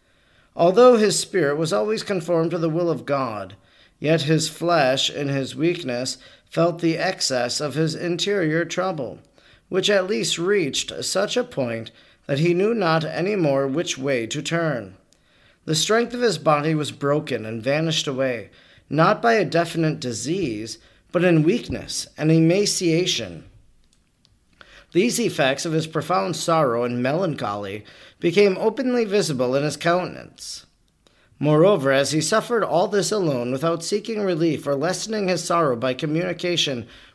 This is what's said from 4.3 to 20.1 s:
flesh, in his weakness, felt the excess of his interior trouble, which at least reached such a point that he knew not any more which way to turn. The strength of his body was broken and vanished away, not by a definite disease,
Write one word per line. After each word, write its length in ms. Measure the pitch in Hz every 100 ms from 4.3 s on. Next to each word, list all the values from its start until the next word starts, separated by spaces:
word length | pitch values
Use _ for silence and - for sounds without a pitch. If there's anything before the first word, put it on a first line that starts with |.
| 160 156
flesh, 580 | - 165 170 131 135 -
in 200 | - 143
his 280 | 139 127 123
weakness, 640 | 160 170 143 123 131 - - - _
felt 320 | - 170 -
the 160 | 170 160
excess 640 | 170 185 - 127 120 -
of 140 | 151 131
his 180 | 160
interior 720 | 160 175 175 - 202 160 160 170
trouble, 540 | - 185 170 117 78 - _ _ _ _
which 200 | 185 185
at 160 | 202 185
least 320 | 226 160 160
reached 540 | 175 208 147 - - -
such 360 | 127 185 208 240
a 80 | 247
point 460 | - 123 113 110 _ _ _ -
that 120 | 143
he 140 | 170
knew 200 | 175 208
not 320 | 233 175 160 156
any 320 | - 175 208
more 280 | 156 135 139
which 320 | 139 175 -
way 300 | 135 131 113
to 140 | 147
turn. 520 | 151 170 165 127 98 95 _ _ _ _ _ _
The 120 | - 156
strength 380 | - 220 233
of 60 | 240
his 180 | 240 160
body 380 | 165 147 151 156
was 160 | 135
broken 540 | 113 143 147 151 120 110
and 180 | 113
vanished 420 | 113 143 165 156 -
away, 440 | 131 135 117 95 _ _ - _
not 320 | 143 170 208
by 140 | 233 226
a 100 | 160
definite 560 | 165 170 165 156 156
disease, 760 | 127